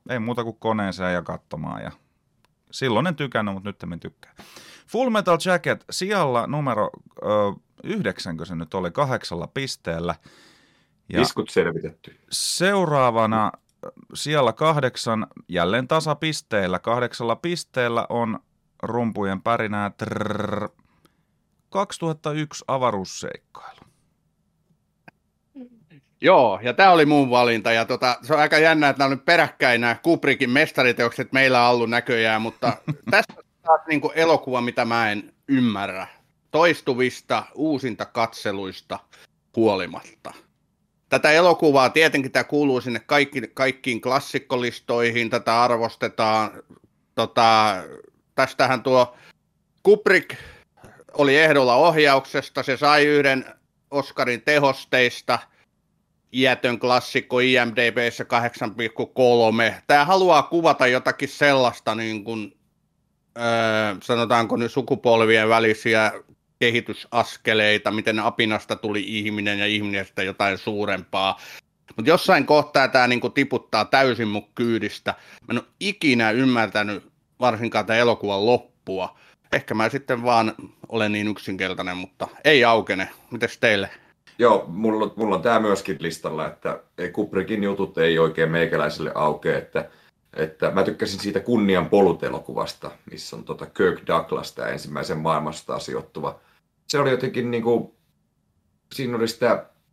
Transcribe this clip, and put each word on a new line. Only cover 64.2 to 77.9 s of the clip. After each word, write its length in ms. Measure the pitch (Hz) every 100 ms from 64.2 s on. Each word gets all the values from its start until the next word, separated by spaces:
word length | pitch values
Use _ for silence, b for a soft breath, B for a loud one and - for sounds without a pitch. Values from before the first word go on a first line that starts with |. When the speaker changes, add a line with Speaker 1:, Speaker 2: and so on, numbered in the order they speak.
| 113 120 110 120
Speaker 3:
nyt 160 | 117
sukupolvien 760 | 139 117 123 123 113 113 113 110
välisiä 640 | 113 113 107 120 110 107 - - _ _ -
kehitysaskeleita, 1300 | 120 117 110 101 - 120 110 - - 110 107 107 104
miten 280 | 107 110 110
apinasta 580 | 107 - 113 107 - 104
tuli 280 | 110 104 95
ihminen 520 | 110 104 104 104 101
ja 80 | 104
ihmisestä 560 | 107 104 101 95 -
jotain 360 | 95 98 101 95
suurempaa. 800 | - 104 101 95 90 98 95 92 B B _ _ _ -
Mut 100 | 120
jossain 400 | 170 - 180 139
kohtaa 420 | 147 139 147 131
tää 180 | 131 123
niinku 220 | 120 123
tiputtaa 540 | - 139 123 - 110
täysin 440 | 104 135 135 113 110
mut 220 | 104 -
kyydistä. 600 | - 120 113 101 - - - B B
Mä 60 | -
en 80 | 120
oo 60 | - -
ikinä 500 | 196 196 160 120 113
ymmärtänyt 800 | 110 131 123 107 107 104 101 - _ _ -
varsinkaan 460 | 123 113 117 110
tän 100 | 98